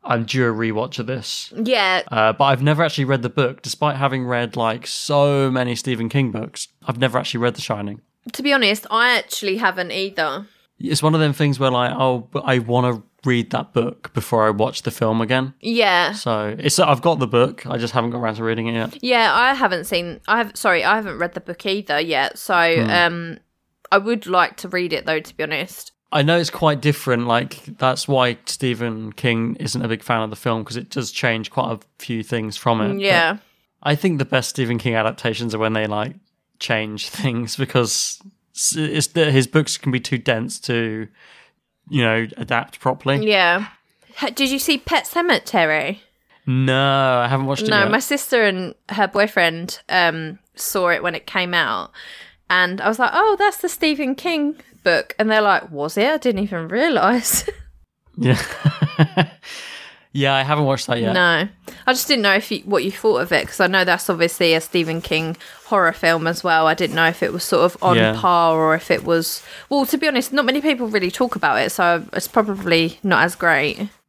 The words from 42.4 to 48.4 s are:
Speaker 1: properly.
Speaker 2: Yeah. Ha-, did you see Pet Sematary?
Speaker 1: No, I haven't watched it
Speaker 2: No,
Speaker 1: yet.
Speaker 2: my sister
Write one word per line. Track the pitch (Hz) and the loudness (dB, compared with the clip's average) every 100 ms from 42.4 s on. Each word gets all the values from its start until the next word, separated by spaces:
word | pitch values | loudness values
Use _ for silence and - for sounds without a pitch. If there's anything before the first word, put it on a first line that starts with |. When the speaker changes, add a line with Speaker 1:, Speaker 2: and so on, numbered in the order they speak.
| 113 117 117 - | -2 -2 -2 -4
Speaker 1:
properly. | 131 - 131 139 214 | -2 -2 0 0 2
Speaker 2:
Yeah. | 196 180 180 214 - _ _ _ - | 4 4 2 -2 -16 _ _ _ -6
Ha-, | 285 | -6
did | 240 269 | 0 0
you | 269 | 0
see | - 285 | 0 -2
Pet | - 320 | 0 -2
Sematary? | - 339 349 226 - 196 160 156 147 202 _ _ _ _ - | 0 -2 2 0 2 0 2 0 -2 -8 _ _ _ _ -2
Speaker 1:
No, | 131 131 131 139 139 135 123 | 0 2 4 4 4 4 2
I | 120 | 2
haven't | 135 135 | 0 0
watched | 139 | -2
it | 214 | 2
Speaker 2:
No, | 208 | 2
Speaker 1:
yet. | 196 | 4
Speaker 2:
my | 220 | 0
sister | - 285 - 247 | 0 -4 0 2